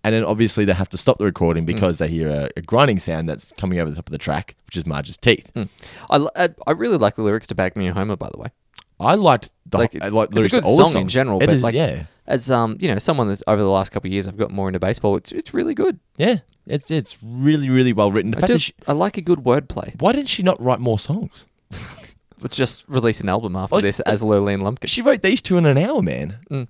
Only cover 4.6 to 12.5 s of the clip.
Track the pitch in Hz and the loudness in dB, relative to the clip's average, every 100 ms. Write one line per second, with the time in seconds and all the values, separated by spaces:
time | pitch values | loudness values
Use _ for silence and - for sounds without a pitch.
4.6 | _ 87 80 71 69 - 123 110 - - | _ -8 -6 -6 -8 -2 2 2 -2 -10
5.6 | 101 _ - - - 143 151 - 175 - | -10 _ -20 -20 0 2 2 0 -2 -2
6.6 | - 165 233 180 104 110 107 110 - 95 | -4 -2 0 2 2 0 -2 -2 -4 -4
7.6 | 92 104 90 90 104 98 - - 113 _ | -2 -2 -4 -2 -4 -6 -8 -10 -14 _
8.6 | _ - _ _ 110 196 180 123 - _ | _ -20 _ _ 2 4 4 4 0 _
9.6 | - 98 117 - 101 107 110 107 107 247 | -4 0 0 -2 -2 0 0 2 2 4
10.6 | 143 147 160 131 95 127 135 95 - 139 | 6 6 6 4 0 0 0 2 4 4
11.6 | 120 120 143 73 78 _ - 135 127 | 2 0 -2 -4 -10 _ -4 -4 2